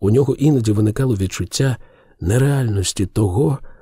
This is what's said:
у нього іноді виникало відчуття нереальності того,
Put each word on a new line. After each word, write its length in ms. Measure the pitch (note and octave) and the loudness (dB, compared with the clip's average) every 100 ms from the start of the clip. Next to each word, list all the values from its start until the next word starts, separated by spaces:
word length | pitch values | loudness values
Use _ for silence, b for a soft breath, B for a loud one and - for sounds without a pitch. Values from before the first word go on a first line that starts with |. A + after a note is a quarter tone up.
у 100 | G2 | 2
нього 240 | A#2 C3+ | 2 2
іноді 380 | B2 C#3 C#3 A2 | 2 2 2 2
виникало 440 | G#2 G#2+ G#2 C3+ G#2 | 2 0 0 -2 0
відчуття 600 | F#2+ - F2+ - C3+ B2 b b b b | -2 -4 -6 -2 -2 -2 b b b b
нереальності 840 | - A#2 C#3 C#3 A#2+ G2+ F#2+ - F#2+ | -2 2 2 2 0 -2 -2 -4 -4
того, 520 | - G#2 F#2 D#3 C#3 b b | 0 0 0 -2 -2 b b